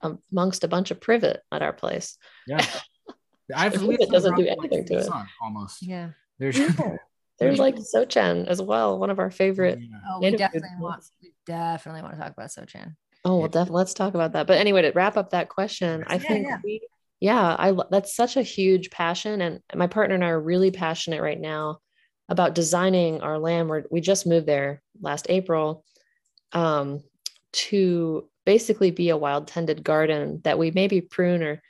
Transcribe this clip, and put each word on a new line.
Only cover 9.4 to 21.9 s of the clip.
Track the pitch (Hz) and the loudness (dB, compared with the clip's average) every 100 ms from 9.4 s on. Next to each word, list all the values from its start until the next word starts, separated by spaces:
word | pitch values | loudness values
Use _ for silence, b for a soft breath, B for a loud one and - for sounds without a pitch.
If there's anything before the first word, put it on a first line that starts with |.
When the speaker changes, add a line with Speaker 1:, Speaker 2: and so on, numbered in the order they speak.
| 190 190 180 123 | 0 2 0 -2
Speaker 2:
Yeah. | 117 107 196 | -8 -14 -10
Speaker 3:
Oh, | 185 | -2
we | 185 | 0
Speaker 1:
native | 214 | 2
food | 190 | 0
Speaker 3:
definitely | 160 156 180 | -4 -8 -8
want, | 170 165 | -10 -10
Speaker 1:
plants. | - _ | -16 _
Speaker 3:
we | 180 _ - | -20 _ -12
definitely | 170 165 160 165 160 | -6 -6 -6 -10 -14
wanna | - 156 | -14 -12
talk | 143 | -14
about | 143 - | -14 -16
Sochan. | - - - 170 160 _ _ 180 | -16 -18 -18 -18 -20 _ _ 2
Speaker 1:
Oh, | 185 | 2
well, | 156 | 2
Speaker 2:
Yeah. | 165 | 0
Speaker 1:
def-, | 175 | 2
let's | 170 185 | 0 0
talk | - 196 | -2 -2
about | 180 160 | 0 0
that. | 156 156 | 0 4
But | 180 | 4
anyway, | 208 196 | 6 4
to | 156 | 4
wrap | 175 190 214 | 4 2 0
up | 190 | 0
that | 180 - | -2 -2
question, | - 202 - 175 160 160 | -4 -6 -4 -4 -4 -4
I | 180 | -4
Speaker 3:
Yeah, | |
Speaker 1:
think | - 214 196 | -2 -2 -2
Speaker 3:
yeah. | 233 | -6
Speaker 1:
we, | 403 440 453 _ _ _ | -6 -8 -12 _ _ _
yeah, | 196 233 175 - | 2 4 4 2
I | 190 | 2
lo-, | 185 - | 2 2
that's | 196 190 - | 0 0 0
such | 247 277 | 0 0
a | |
huge | 233 - 190 185 170 | -2 0 4 4 0
passion. | - 170 175 214 208 | -4 -2 -2 -4 -4
And | 175 - - 175 | -4 -6 -8 -2
my | 175 | 0
partner | 214 202 185 | 2 2 2
and | |
I | 175 | 2
are | 165 | 0
really | 156 180 190 | 2 4 4
passionate | 180 160 160 - 156 | 2 -4 -4 -4 -4
right | 156 156 | -4 -4
now | 160 156 156 160 _ | -6 -6 -6 -8 _